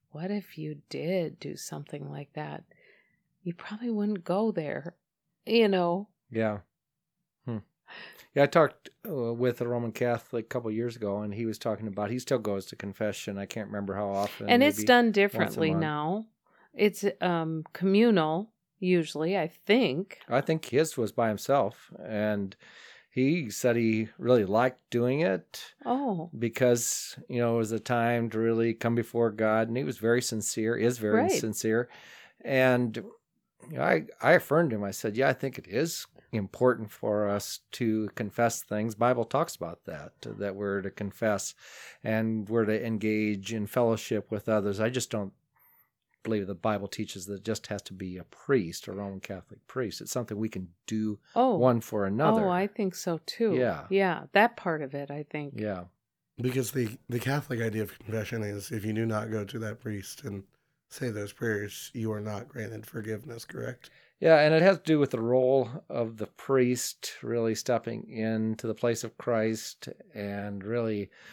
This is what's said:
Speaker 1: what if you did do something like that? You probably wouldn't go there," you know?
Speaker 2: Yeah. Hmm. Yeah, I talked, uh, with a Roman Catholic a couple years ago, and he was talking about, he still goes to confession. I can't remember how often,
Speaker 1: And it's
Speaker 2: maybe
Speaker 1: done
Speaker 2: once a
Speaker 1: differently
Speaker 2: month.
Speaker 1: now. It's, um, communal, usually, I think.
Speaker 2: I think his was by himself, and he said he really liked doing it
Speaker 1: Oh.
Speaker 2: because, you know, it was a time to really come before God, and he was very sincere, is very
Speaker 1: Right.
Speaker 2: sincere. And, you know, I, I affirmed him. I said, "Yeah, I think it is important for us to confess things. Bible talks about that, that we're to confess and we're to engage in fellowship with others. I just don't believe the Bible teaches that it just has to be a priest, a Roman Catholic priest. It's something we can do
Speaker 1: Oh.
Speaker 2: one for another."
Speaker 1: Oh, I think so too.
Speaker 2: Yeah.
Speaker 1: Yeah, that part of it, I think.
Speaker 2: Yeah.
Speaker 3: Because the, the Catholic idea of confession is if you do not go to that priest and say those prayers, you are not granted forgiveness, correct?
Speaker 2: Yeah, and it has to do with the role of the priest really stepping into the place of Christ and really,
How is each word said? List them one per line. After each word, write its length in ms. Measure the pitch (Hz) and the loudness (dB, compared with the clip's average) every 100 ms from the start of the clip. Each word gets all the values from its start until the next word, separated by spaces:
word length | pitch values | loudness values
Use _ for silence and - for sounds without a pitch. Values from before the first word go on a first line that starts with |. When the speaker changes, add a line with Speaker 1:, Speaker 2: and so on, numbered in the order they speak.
| _ | _
Speaker 1:
what 180 | 147 180 | -10 -6
if 260 | 208 - - | -6 -8 -10
you 200 | 151 147 - | -10 -10 -10
did 500 | 135 156 185 156 - | -6 -2 0 -2 -6
do 160 | 147 151 | -10 -10
something 520 | - 151 147 147 147 | -10 -12 -10 -12 -10
like 220 | 143 143 | -12 -10
that? 280 | 151 151 147 - _ _ _ _ _ _ _ | -10 -10 -12 -16 _ _ _ _ _ _ _
You 100 | 180 | -8
probably 380 | 175 - 214 240 | -8 -10 -8 -4
wouldn't 340 | 214 208 202 | -2 0 -2
go 280 | 170 185 226 | -2 0 0
there," 420 | 208 147 147 160 - _ _ _ _ | 0 -4 -6 -8 -14 _ _ _ _
you 240 | - 233 214 | 2 4 6
know? 400 | 190 175 180 208 _ _ | 6 4 0 -4 _ _
Speaker 2:
Yeah. 280 | 113 110 104 - _ _ _ _ _ _ _ | 0 0 -2 -10 _ _ _ _ _ _ _
Hmm. 140 | - 113 - _ - - - - - | -8 -8 -10 _ -20 -18 -18 -20 -4
Yeah, 100 | 135 | 2
I 20 | 143 | 4
talked, 440 | 170 143 - - - 220 | 6 4 0 -18 -16 -8
uh, 240 | 143 117 | -4 -4
with 260 | 117 123 117 | 0 0 0
a 80 | 120 | -2
Roman 240 | 120 117 | -2 -4
Catholic 520 | - 123 113 - 117 110 | -2 0 0 -2 -6 -4
a 20 | |
couple 220 | 127 117 | -6 -4
years 240 | 110 120 117 | -2 -4 -4
ago, 240 | 101 101 | -4 -4
and 140 | 107 | -4
he 120 | 101 113 | -4 -4
was 120 | 107 | -4
talking 280 | 117 101 107 | -4 -4 -6
about, 220 | 98 104 | -4 -4
he 80 | 123 | -4
still 180 | - 127 | -2 -2
goes 260 | 107 98 95 | 0 -4 -6
to 100 | - | -10
confession. 600 | 101 - 107 98 - 98 | -10 -4 -4 -4 -8 -8
I 80 | 98 | -8
can't 200 | 117 101 | -8 -8
remember 260 | 104 101 | -6 -6
how 140 | 98 101 | -4 -2
often, 400 | 98 101 - 107 | -2 -4 -4 2
Speaker 1:
And 140 | 240 | 4
it's 160 | 285 208 | 4 4
Speaker 2:
maybe 80 | 208 | 6
Speaker 1:
done 180 | 247 233 | 6 6
Speaker 2:
once 100 | 202 | 4
a 40 | |
Speaker 1:
differently 500 | 202 - - - 160 | 2 2 -2 0 0
Speaker 2:
month. 100 | 160 | 2
Speaker 1:
now. 460 | 156 151 156 202 220 _ _ _ _ | 0 -2 -2 -4 -8 _ _ _ _
It's, 300 | - 208 202 202 - | 0 2 2 -2 0
um, 440 | 180 170 160 160 160 | 0 0 -2 -6 -8
communal, 760 | - 190 196 233 196 156 165 220 _ _ _ | -2 4 6 6 6 4 0 -6 _ _ _
usually, 580 | 180 180 156 147 160 196 | 2 4 2 -2 -2 0
I 100 | 160 | -2
think. 720 | - - 233 190 139 196 - - | -4 2 4 4 0 -6 -12 -2
Speaker 2:
I 120 | 123 | 0
think 240 | 143 160 - | 2 -2 0
his 300 | 131 160 - | 0 2 0
was 160 | 107 | -2
by 160 | - 113 | 0 0
himself, 640 | 101 - 139 104 - - - | 0 0 2 2 -4 -16 -14
and 500 | 85 107 107 104 98 - - - - - _ | -6 -2 0 0 -4 -10 -20 -20 -20 -20 _
he 400 | 127 135 170 113 | 0 2 2 -2
said 280 | - 123 117 | 0 2 4
he 320 | 113 110 110 - | 4 2 -2 -2
really 260 | 120 123 | 4 4
liked 460 | 95 107 127 - _ | 6 4 4 0 _
doing 300 | 117 120 139 | 0 2 2
it 520 | 180 185 - - - _ 233 | 2 0 -4 -16 -18 _ -4
Speaker 1:
Oh. 420 | 254 269 180 170 127 | -2 0 -4 -6 -4
Speaker 2:
because, 800 | 117 - 127 120 - - - - - | -4 4 4 6 2 -4 -8 -14 -6
you 80 | 123 | 0
know, 160 | 120 | 2
it 40 | 117 | 2
was 140 | 110 | 0
a 80 | 110 | -2
time 480 | - 120 117 120 117 | 0 2 2 2 0
to 80 | 110 | 0
really 360 | 113 113 117 | 2 2 2
come 200 | 113 120 | 0 0
before 360 | 117 113 120 117 | 0 0 2 2
God, 380 | 104 110 110 113 | 2 4 4 2
and 80 | 120 | -2
he 60 | |
was 120 | 147 - | -4 0
very 240 | 113 120 | 2 2
sincere, 560 | - 113 - - 110 120 | 2 -4 -4 -2 0 2
is 220 | 117 123 | 2 2
very 240 | 107 220 | 2 4
Speaker 1:
Right. 80 | 339 | 4
Speaker 2:
sincere. 580 | 370 113 - 110 113 - - - - - _ | 2 0 -2 0 2 0 -8 -20 -20 -20 _
And, 540 | - 135 131 127 120 113 208 - _ _ _ _ - | 0 4 4 4 2 -4 -10 -16 _ _ _ _ -12
you 80 | 131 | -2
know, 40 | |
I, 220 | 147 160 - - | 2 2 0 0
I 120 | 139 | 4
affirmed 380 | 170 - 156 165 | 4 4 2 2
him. 100 | 107 | 0
I 60 | 101 | -4
said, 260 | 107 113 107 | -4 -4 2
"Yeah, 140 | 139 | 2
I 20 | |
think 240 | 127 135 - | 0 -4 -8
it 80 | - | -6
is 400 | 107 165 - - - _ | -2 -2 -4 -12 -20 _
important 580 | 113 95 - 127 110 107 | -6 -4 2 4 4 -4
for 360 | - 110 104 101 | -6 -2 0 0
us 340 | 101 - - _ | -2 -4 -10 _
to 380 | - 117 110 104 | -4 0 0 -2
confess 480 | - 104 - 117 - | -6 -6 0 0 0
things. 320 | - 107 113 | -4 -4 -4
Bible 300 | 104 120 123 | 2 2 2
talks 320 | 117 139 165 - | 0 -2 -2 -6
about 280 | 85 87 - | -10 -10 -12
that, 260 | 78 73 - | -14 -14 -14
that 320 | 113 104 101 | -12 -8 -6
we're 280 | 98 101 98 | -4 -2 -2
to 80 | 95 | -4
confess 640 | - 101 - 110 101 - - - - - - | -6 -8 -2 0 0 -4 -12 -20 -20 -20 -8
and 420 | 113 110 113 110 104 | -2 0 0 -2 0
we're 160 | 117 107 | 2 2
to 180 | 107 | 0
engage 720 | 117 107 107 107 107 101 95 | -2 -2 0 2 0 -2 -4
in 120 | 113 101 | -6 -2
fellowship 640 | 127 117 110 - 107 - | 2 2 2 -2 -4 -2
with 160 | 107 - | -6 0
others. 300 | 107 101 98 | 0 0 0
I 120 | 113 | 0
just 180 | 127 - | -2 -4
don't 220 | 110 98 - _ _ _ _ _ _ _ _ | -4 -6 -10 _ _ _ _ _ _ _ _
believe 240 | 113 107 95 | -4 -2 -2
the 60 | |
Bible 340 | 92 113 101 101 | -2 0 0 -2
teaches 380 | - 104 98 92 | -8 -8 -10 -10
that 80 | 98 | -8
it 80 | |
just 240 | 101 104 - | -4 -6 -6
has 120 | 104 | -8
to 100 | - | -8
be 240 | 95 95 90 | -10 -10 -10
a 80 | |
priest, 640 | - - - 135 85 - - | -14 -10 2 2 2 -6 -10
a 40 | |
Roman 280 | 98 101 98 | -8 -8 -8
Catholic 440 | - 95 - - - | -10 -12 -14 -20 -10
priest. 320 | 131 113 - | -6 -6 -6
It's 100 | - | -8
something 260 | 127 113 104 | -6 -6 -4
we 120 | 110 | -4
can 200 | 95 90 _ - | -6 -10 _ -6
do 320 | 110 107 101 _ 226 | -4 -4 -6 _ 0
Speaker 1:
Oh. 200 | 262 190 | 2 4
Speaker 2:
one 240 | 127 117 | 4 4
for 240 | - 107 | 0 -2
another." 400 | 98 107 156 226 196 | 0 2 4 4 4
Speaker 1:
Oh, 40 | |
I 160 | 180 202 | 2 0
think 280 | - 196 | -2 -4
so 260 | - 185 160 - | -2 -4 -4 -6
too. 280 | - 226 | -2 0
Speaker 2:
Yeah. 320 | 147 120 151 - | 2 2 0 0
Speaker 1:
Yeah, 340 | 190 190 156 - | 2 4 2 2
that 240 | 202 233 - | 4 4 2
part 260 | 185 156 | -4 -4
of 120 | 135 | -4
it, 160 | 143 143 | -8 -8
I 120 | 143 | -8
think. 320 | 147 151 143 123 | -8 -8 -8 -6
Speaker 2:
Yeah. 280 | 107 92 87 _ _ _ _ - | -4 -6 -10 _ _ _ _ -4
Speaker 3:
Because 340 | 123 127 117 | -2 0 -2
the, 260 | 135 110 117 - | -2 -4 -6 -6
the 120 | 120 | -4
Catholic 400 | 127 143 - 120 | -2 -2 -2 -4
idea 200 | 113 107 | -2 -2
of 140 | 104 - | -4 -8
confession 440 | - 110 101 113 | -6 -6 -4 -4
is 280 | 104 101 - | -4 -6 -8
if 120 | 113 | -6
you 80 | 107 | -2
do 140 | 107 113 | 0 0
not 240 | 107 110 | 0 -2
go 140 | 110 | -4
to 140 | 101 113 | -6 -6
that 200 | 110 107 | -8 -8
priest 440 | 117 104 - - | -8 -8 -10 -12
and 180 | 107 98 - _ _ _ _ | -10 -10 -12 _ _ _ _
say 200 | - 127 | -8 -6
those 220 | 104 101 | -6 -8
prayers, 580 | - 117 104 101 - - | -4 -2 -2 -4 -10 -12
you 180 | 123 110 | -4 -4
are 80 | 107 | -4
not 280 | 107 104 123 | -6 -8 -8
granted 360 | 127 104 107 110 | -10 -10 -10 -12
forgiveness, 580 | 117 110 107 139 117 | -10 -6 -8 -10 -14
correct? 440 | - - 117 123 - _ _ _ | -12 -10 -8 -10 -18 _ _ _
Speaker 2:
Yeah, 220 | 160 156 | 6 8
and 140 | 151 | 8
it 80 | 160 | 8
has 160 | 185 180 | 8 6
to 40 | |
do 140 | - 156 | 4 4
with 120 | 139 | 4
the 100 | 117 | 2
role 480 | 117 127 127 135 113 147 - | 2 4 6 4 2 -6 -6
of 280 | 147 117 110 | -4 -4 -4
the 100 | 104 | -10
priest 880 | - - 135 123 123 - - - - | -8 2 4 4 2 -4 -8 -12 -10
really 320 | 117 117 113 | -4 0 0
stepping 540 | 110 - 117 - 113 - | 0 0 0 -2 -8 -8
into 580 | 110 110 110 110 110 113 | -4 -2 0 0 -2 -4
the 80 | |
place 300 | 107 120 113 | -2 0 0
of 120 | 113 - | -6 -6
Christ 720 | - 113 110 110 - - - - - | 0 2 2 -2 -6 -14 -16 -16 -16
and 500 | 110 101 101 104 101 | -10 -8 -6 -8 -8
really, 460 | 98 120 113 104 98 - - | -4 -2 -2 -2 -4 -12 -20